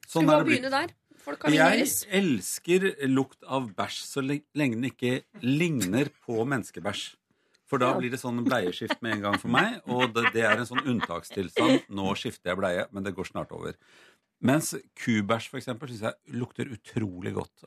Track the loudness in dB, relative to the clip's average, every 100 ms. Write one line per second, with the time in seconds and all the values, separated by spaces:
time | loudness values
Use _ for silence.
0 | -4 2 6 6 6 2 2 0 -2 -8
1 | _ _ -12 -4 2 6 6 6 2 -2
2 | 0 2 4 2 -2 -6 2 2 2 0
3 | 2 2 0 -6 -4 -4 -4 -4 -6 -6
4 | -6 -4 -2 -4 _ -2 0 0 -4 -2
5 | -2 -2 -6 -6 0 2 2 0 0 0
6 | 0 _ -6 -2 0 -2 -6 -8 -6 -6
7 | -10 -14 _ _ _ _ -4 2 2 2
8 | -2 -4 -4 -2 2 2 0 -4 -4 -4
9 | -2 -2 0 -2 2 2 2 -2 -4 0
10 | 2 2 2 2 2 2 0 -4 0 -2
11 | -2 -6 -8 -6 -4 2 4 4 2 -4
12 | -2 -2 -4 -6 -4 0 0 0 -2 -6
13 | -6 -6 -6 -6 -8 -8 -10 -12 _ -20
14 | -20 _ _ -2 2 2 0 -8 -14 -8
15 | 0 0 2 0 -2 -10 -8 -10 -10 -6
16 | -6 -8 -10 -6 -6 -6 -8 -10 -8 -4
17 | -4 -6 -8 -6 -8 _